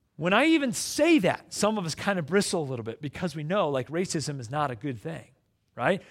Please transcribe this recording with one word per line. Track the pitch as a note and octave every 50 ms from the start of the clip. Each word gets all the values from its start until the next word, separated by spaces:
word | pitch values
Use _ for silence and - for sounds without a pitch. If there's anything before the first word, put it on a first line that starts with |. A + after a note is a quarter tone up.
| _ _ _
when | - D3+ F3 F#3+
I | A3+ C#4+
even | D#4+ D#4+ D#4+ C#4 B3+
say | F#3+ - - - - - D4 E4+ E4+ C#4+
that, | F3+ D#3+ A#2+ - - -
some | - - - G#3 G#3+ G#3+
of | F3+
us | D#3+ -
kind | - - G3+ G3+ F3+
of | D#3
bristle | B2+ F3 G3+ F#3+ - - F3
a | D3+ C3
little | C3 A#2 A2
bit | A2+ A2 -
because | D3+ C#3+ - - F3+ F3+ -
we | D#3+
know, | D3 D3+ F#3 G#3 F3+ D3+
like, | C#3 C3 A#2+ -
racism | D3 E3+ G3 - - D#3+ C3 D#3 C#3+ C#3
is | A#2+ G#2+
not | C#3 D3+ D3 C#3+
a | B2
good | G#2+ - D3 C3 G#2+
thing, | - D#3 D#3+ - - _ _ _ _ _ _ _ _ _ -
right? | A#2 A#2+ C#3+ F#3+ F#3+ - -